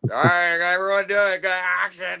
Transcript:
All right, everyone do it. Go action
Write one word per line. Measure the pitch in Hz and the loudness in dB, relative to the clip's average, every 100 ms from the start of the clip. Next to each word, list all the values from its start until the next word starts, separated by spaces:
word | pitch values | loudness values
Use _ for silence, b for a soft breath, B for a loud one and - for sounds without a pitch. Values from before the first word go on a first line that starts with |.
All | - 113 | -2 2
right, | 160 175 175 170 | 4 4 2 0
everyone | 175 180 196 196 196 | 0 0 0 -2 0
do | 202 | 2
it. | 202 185 | 2 0
Go | 190 | -2
action | 185 180 180 196 175 180 180 | -2 -2 -2 -4 -6 -10 -8